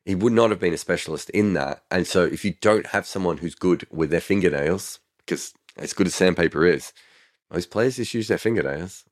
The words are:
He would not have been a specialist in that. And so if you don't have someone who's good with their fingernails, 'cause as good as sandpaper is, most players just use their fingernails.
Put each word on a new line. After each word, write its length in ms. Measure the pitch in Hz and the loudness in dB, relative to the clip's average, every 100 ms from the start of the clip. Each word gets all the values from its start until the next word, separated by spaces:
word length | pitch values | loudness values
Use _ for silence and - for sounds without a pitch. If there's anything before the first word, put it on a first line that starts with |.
He 100 | - | -4
would 180 | 92 117 | 0 4
not 180 | 117 117 | 4 4
have 100 | 98 | 2
been 140 | 90 | 0
a 40 | 78 | -2
specialist 520 | - 87 - 78 - | -2 -4 -4 -8 -2
in 240 | 104 104 | 2 2
that. 280 | 85 69 71 _ | 2 -2 -6 _
And 160 | 92 87 | -2 2
so 180 | 92 | 2
if 200 | 85 - | 2 0
you 100 | 101 - | -4 0
don't 260 | 107 107 - | 2 2 0
have 200 | 101 - | -4 -4
someone 320 | 98 90 80 | -4 -2 -2
who's 180 | 85 - | -6 -2
good 300 | 92 87 - | 0 0 -2
with 200 | 80 78 | -4 0
their 100 | 82 | 0
fingernails, 800 | - 98 87 71 76 95 - - _ _ - | 0 2 2 2 0 -2 -6 -16 _ _ -8
'cause 260 | 87 - - _ - | -8 -8 -16 _ -12
as 160 | - | -8
good 140 | - 92 | -2 -2
as 80 | |
sandpaper 500 | - 92 87 82 76 | 4 2 4 0 4
is, 280 | 87 73 - - _ _ _ _ _ | 2 2 -4 -20 _ _ _ _ _
most 200 | 85 - | -8 -4
players 260 | 104 127 123 | -2 -2 -2
just 180 | 113 | -4
use 140 | 120 107 | -4 -2
their 100 | 92 | 0
fingernails. 680 | 110 113 69 71 92 - _ | 2 0 -2 -4 -8 -12 _